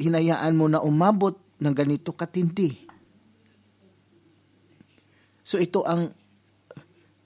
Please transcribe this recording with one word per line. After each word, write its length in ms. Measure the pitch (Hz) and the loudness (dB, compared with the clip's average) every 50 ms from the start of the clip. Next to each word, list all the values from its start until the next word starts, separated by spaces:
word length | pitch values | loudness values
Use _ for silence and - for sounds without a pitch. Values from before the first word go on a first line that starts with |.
hinayaan 560 | 143 165 165 160 165 165 165 - - 160 160 160 | -2 0 0 2 2 2 2 0 0 0 2 2
mo 80 | 156 | 2
na 160 | 156 156 160 | 2 2 2
umabot 560 | - 151 147 151 175 202 220 190 196 190 180 - _ _ _ - | 2 2 2 2 4 4 2 2 2 0 -2 -4 _ _ _ -4
ng 120 | 151 147 139 131 | -2 -2 0 0
ganito 400 | 143 139 147 143 - 175 160 - | 0 0 -2 -4 -4 -8 -10 -8
katindi?" 720 | 170 165 - 180 180 170 170 202 190 156 123 - - - - - _ _ _ _ _ _ _ _ _ _ _ _ _ _ _ _ 196 190 185 _ _ _ _ _ _ _ _ _ _ _ _ _ _ _ _ - - _ _ _ _ _ _ _ _ _ _ _ _ - | -10 -8 -4 -2 -2 -2 -2 -2 -2 -2 -2 -6 -14 -20 -20 -20 _ _ _ _ _ _ _ _ _ _ _ _ _ _ _ _ _ _ _ _ _ _ _ _ _ _ _ _ _ _ _ _ _ _ _ -20 -20 _ _ _ _ _ _ _ _ _ _ _ _ -6
So, 80 | - 190 | -4 -2
ito 240 | 180 175 - 196 | -2 0 0 -2
ang, 320 | - - 170 170 170 160 - - _ _ _ _ _ _ _ _ _ - - - - _ _ _ _ _ _ _ _ | 0 0 0 -2 -2 -4 -8 -12 _ _ _ _ _ _ _ _ _ -20 -20 -20 -20 _ _ _ _ _ _ _ _